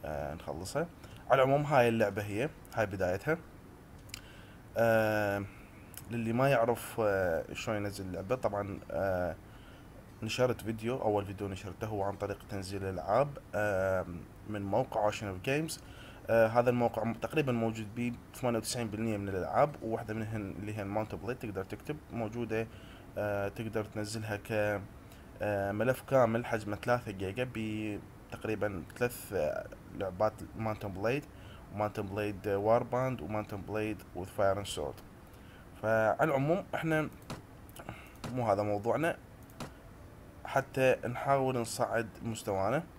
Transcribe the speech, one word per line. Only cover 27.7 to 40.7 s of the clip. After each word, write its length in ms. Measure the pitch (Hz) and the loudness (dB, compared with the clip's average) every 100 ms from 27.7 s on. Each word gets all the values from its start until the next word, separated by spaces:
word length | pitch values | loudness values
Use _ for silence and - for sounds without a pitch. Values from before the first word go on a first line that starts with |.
| 107 107 101 - - - 117 110 107 104 92 - - | -2 -2 -4 -8 -18 -14 -6 -4 0 0 -2 -8 -2
ثلاث، 360 | 120 - - | -2 -2 -4
آه، 320 | 95 73 - - - - - | 0 0 0 -8 -14 -12 -6
لعبات 360 | 95 90 107 - - - | -4 2 2 2 -12 -6
ماونتن 320 | 110 107 104 | -4 -4 -6
بليد، 360 | 92 107 139 - - - - - | -2 0 0 -4 -16 -16 -16 -12
وماونتن 280 | 101 104 110 | -2 -2 -2
بليد 460 | 98 98 107 95 104 | -4 -2 -2 -2 0
وار 360 | 98 104 120 | 2 6 6
باند، 380 | 117 123 131 127 | 4 0 0 -2
وماونتن 400 | 80 107 104 101 | -4 -4 -4 -8
بليد 360 | 87 107 107 104 - - | -4 -2 -2 -4 -8 -10
وذ 120 | 92 | -8
فاير 300 | - 98 98 | 4 4 4
اند 80 | 98 | -2
سورد. 300 | - 71 - - - - - - - - - | -4 -4 -6 -16 -20 -20 -20 -20 -18 -18 -4
فعلى 420 | 107 110 110 - | 2 4 4 4
العموم 420 | 156 135 143 180 185 - | 4 4 4 2 0 -2
احنا 340 | 160 156 151 - - - - - - - - - - - - | 2 2 0 -8 -14 -14 -14 -20 -18 -14 -14 -14 -16 -12 -6
مو 200 | 127 113 | -2 2
هذا 120 | 98 | 4
موضوعنا، 540 | 104 104 110 117 165 - - - - - - - - - - - - - - | 4 2 2 2 2 -2 -10 -18 -18 -12 -12 -12 -18 -18 -18 -18 -18 -14 0
حتى 500 | 135 131 | 0 0